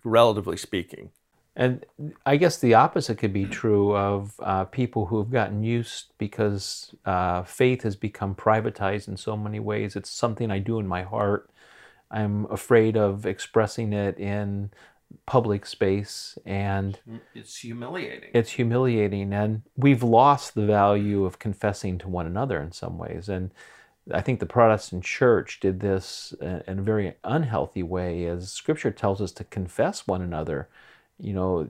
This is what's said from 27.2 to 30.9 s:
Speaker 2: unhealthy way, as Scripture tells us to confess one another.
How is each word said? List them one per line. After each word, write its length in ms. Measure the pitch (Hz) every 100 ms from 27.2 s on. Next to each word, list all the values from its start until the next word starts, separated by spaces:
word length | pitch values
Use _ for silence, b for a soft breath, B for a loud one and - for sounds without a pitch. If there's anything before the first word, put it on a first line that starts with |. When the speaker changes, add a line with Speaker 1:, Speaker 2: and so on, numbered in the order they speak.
Speaker 2:
unhealthy 600 | - 147 143 101 69 95
way, 420 | 85 90 90 85 85
as 260 | 87 92
Scripture 400 | - - 156 117
tells 300 | - 104 98
us 100 | 95
to 120 | - -
confess 600 | - 90 - 147 202 -
one 160 | 92
another. 460 | 90 80 80 71 - b b